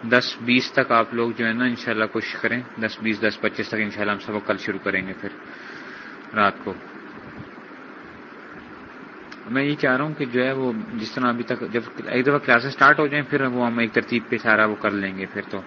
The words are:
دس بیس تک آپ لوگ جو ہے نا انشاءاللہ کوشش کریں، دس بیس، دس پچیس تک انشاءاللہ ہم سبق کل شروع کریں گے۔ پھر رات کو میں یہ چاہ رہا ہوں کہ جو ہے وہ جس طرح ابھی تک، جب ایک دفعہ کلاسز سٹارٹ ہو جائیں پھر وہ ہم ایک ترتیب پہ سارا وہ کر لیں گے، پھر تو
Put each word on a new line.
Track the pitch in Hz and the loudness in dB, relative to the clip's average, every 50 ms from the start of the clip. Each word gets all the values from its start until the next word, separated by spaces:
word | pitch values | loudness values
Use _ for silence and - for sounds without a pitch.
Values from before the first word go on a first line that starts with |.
| - 113 | 2 4
دس | 123 123 123 - - - | 4 4 4 2 -6 -4
بیس | 113 120 123 127 123 - | 2 4 4 4 4 2
تک | - 139 127 - | 2 2 4 6
آپ | 120 117 113 - 120 | 4 4 4 4 0
لوگ | 117 117 117 110 | 0 0 0 0
جو | 117 117 | 0 0
ہے | 113 | 0
نا | 110 120 127 | 2 2 0
انشاءاللہ | 123 120 113 - 120 110 107 110 104 | 0 0 -2 -2 -2 2 2 0 0
کوشش | - 113 107 - - - | 0 -2 -2 -2 -6 -2
کریں، | - 113 117 123 123 - - 113 | 0 0 0 0 -4 -8 -6 -4
دس | 110 110 - - | -4 -4 -2 -2
بیس، | 110 113 107 101 | 0 0 0 2
دس | 110 107 104 - | 2 0 2 2
پچیس | - 107 - - 104 - | -2 -2 0 -2 -4 -2
تک | - | 0
انشاءاللہ | 107 107 104 104 104 104 104 | -2 -2 -2 -2 -2 0 0
ہم | 104 98 | 0 -2
سبق | - - 104 107 - | -4 -4 -4 -4 0
کل | - 104 95 | 0 -2 0
شروع | - - 95 95 - | 0 -4 -6 -2 -2
کریں | 101 95 95 92 | 0 0 0 -2
گے۔ | 95 92 - | -2 -8 -8
پھر | - 98 - - - - - - - - - - - - - - - - - - - - - | -8 -10 -10 -12 -16 -16 -16 -14 -14 -14 -14 -14 -14 -14 -14 -14 -14 -14 -16 -16 -14 -4 2
رات | 107 104 98 - - - | 4 4 4 4 2 -8
کو | 104 92 - - - - - - - - - - - - - - - - - - - - - - - - - - - - - - - - - - - - - - - - - - - - - - - - - - - - - - 107 | -8 -8 -8 -12 -16 -16 -16 -16 -16 -16 -16 -16 -14 -14 -14 -16 -16 -16 -18 -18 -18 -18 -18 -18 -18 -16 -16 -16 -16 -18 -18 -18 -18 -18 -18 -18 -16 -16 -16 -16 -16 -16 -16 -16 -16 -16 -16 -16 -16 -16 -18 -16 -16 -16 -14 -8 -2
میں | 117 135 139 | 0 0 2
یہ | 143 147 | 2 2
چاہ | 143 - 135 127 | 2 4 4 4
رہا | 127 147 | 4 2
ہوں | 156 151 | 0 0
کہ | 147 147 | -2 -4
جو | 123 120 123 127 | 0 2 2 2
ہے | 131 | 2
وہ | 135 135 131 127 113 110 107 110 | 2 0 0 0 0 -2 -4 -6
جس | 120 113 110 110 | -6 -6 -6 -4
طرح | - 135 127 123 | -2 2 2 2
ابھی | 117 120 | 2 0
تک، | 120 - 127 - 120 98 | -2 -2 -2 -4 -2 -2
جب | 110 120 110 - - - - | -2 -2 -2 -2 -10 -10 -6
ایک | - - 123 123 | 0 0 2 4
دفعہ | 139 143 143 | 4 4 4
کلاسز | 113 131 120 117 123 139 | 4 4 4 4 4 0
سٹارٹ | 135 - 139 139 147 - | 4 8 8 8 8 8
ہو | 151 | 4
جائیں | 143 143 147 139 - | 2 2 -2 0 0
پھر | 147 139 135 | 0 2 2
وہ | 131 123 123 123 | 2 2 2 2
ہم | 117 113 117 | 2 2 2
ایک | 117 107 | 0 2
ترتیب | - 120 113 - 120 117 110 - | 2 0 2 2 0 0 0 0
پہ | 120 110 | -2 0
سارا | - 113 107 107 107 | 4 4 6 6 6
وہ | 107 104 | 4 2
کر | - - 107 | 2 0 0
لیں | 101 101 98 95 95 95 | 2 2 -2 -2 -4 -4
گے، | 95 92 | -6 -4
پھر | - 101 98 - | -4 -6 -6 -6
تو | - 95 87 | -8 -8 -8